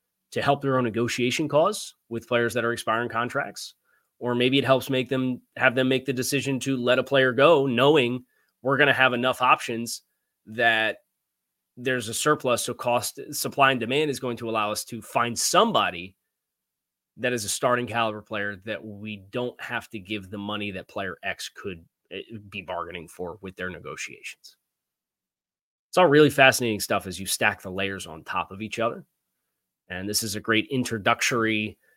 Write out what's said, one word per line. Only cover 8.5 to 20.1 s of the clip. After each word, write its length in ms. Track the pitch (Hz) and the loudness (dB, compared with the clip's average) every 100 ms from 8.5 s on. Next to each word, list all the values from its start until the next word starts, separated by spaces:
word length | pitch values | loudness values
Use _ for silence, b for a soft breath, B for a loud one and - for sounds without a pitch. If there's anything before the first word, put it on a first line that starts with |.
| _ | _
we're 140 | 127 135 | 0 4
gonna 140 | 143 | 4
have 220 | 127 131 | 6 4
enough 300 | 120 127 123 | 4 0 2
options 580 | 127 156 - 113 117 - - _ _ _ - | 4 2 2 -6 -6 -10 -14 _ _ _ -12
that 500 | 110 117 110 110 - _ _ _ _ _ _ _ - | 0 2 4 2 -2 _ _ _ _ _ _ _ -8
there's 320 | 127 127 110 | -2 -2 -4
a 40 | |
surplus. 500 | 113 151 147 131 117 | -2 0 0 0 0
So 100 | - | -2
cost, 460 | 120 123 120 - - 135 | -6 -2 -2 -2 -8 -12
supply 400 | - 123 143 135 | -8 -6 2 2
and 80 | 131 | 2
demand 300 | 113 139 156 | 0 -2 -2
is 100 | 127 | -4
going 180 | 127 117 | -6 -6
to 120 | 113 | -4
allow 220 | 110 107 | -2 -2
us 120 | 104 - | -4 -8
to 160 | 117 | -12
find 360 | - 127 117 113 | -6 -2 -2 -2
somebody 760 | - 175 226 131 95 87 90 - _ _ _ _ _ _ _ _ _ - | 0 4 4 2 0 -4 -12 -18 _ _ _ _ _ _ _ _ _ -6
that 120 | 127 | -4
is 140 | 123 101 | -2 -4
a 40 | |
starting 380 | - 131 120 120 | -2 2 2 0
caliber 340 | 117 113 107 | -2 -2 -4
player 360 | - 107 101 98 107 | -8 -6 -6 -8 -8
that 180 | 104 | -10
we 400 | 110 101 107 104 95 | -10 -12 -12 -12 -10
don't 280 | 123 123 - | -6 -6 -8
have 280 | - 120 - | -8 -8 -8
to 100 | 110 | -12
give 300 | 92 | -8